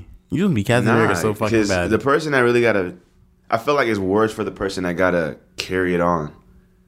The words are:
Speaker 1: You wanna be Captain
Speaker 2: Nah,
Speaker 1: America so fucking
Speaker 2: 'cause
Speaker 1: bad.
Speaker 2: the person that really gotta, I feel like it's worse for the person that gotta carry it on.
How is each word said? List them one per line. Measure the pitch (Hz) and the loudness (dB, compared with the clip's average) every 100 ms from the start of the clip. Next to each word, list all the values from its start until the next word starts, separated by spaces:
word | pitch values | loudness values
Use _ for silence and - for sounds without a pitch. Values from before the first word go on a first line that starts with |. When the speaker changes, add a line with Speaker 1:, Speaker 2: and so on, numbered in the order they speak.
| - - - | -10 -20 -8
Speaker 1:
You | 151 | -2
wanna | 202 | 0
be | 113 | 0
Captain | 98 120 107 | 0 0 2
Speaker 2:
Nah, | |
Speaker 1:
America | 117 107 87 | 2 2 0
so | 110 | -2
fucking | 104 107 113 | -2 0 2
Speaker 2:
'cause | 101 | 2
Speaker 1:
bad. | 90 87 | 0 0
Speaker 2:
the | 110 | 0
person | 127 151 151 | 2 0 0
that | 139 | 2
really | 120 120 | 2 4
gotta, | 117 101 90 90 _ _ _ _ - | 2 2 -2 -8 _ _ _ _ -4
I | 113 | -4
feel | 143 | 0
like | 143 120 | 0 0
it's | 104 | 0
worse | 92 104 110 | 0 2 0
for | 107 | -2
the | 98 | -8
person | 90 98 95 | -6 -6 -4
that | 90 | -4
gotta | 87 92 87 76 58 _ - | 0 0 0 -2 -8 _ -12
carry | - 92 90 | -4 -2 0
it | 87 | 0
on. | 87 85 73 - _ - _ _ | 0 0 -4 -12 _ -20 _ _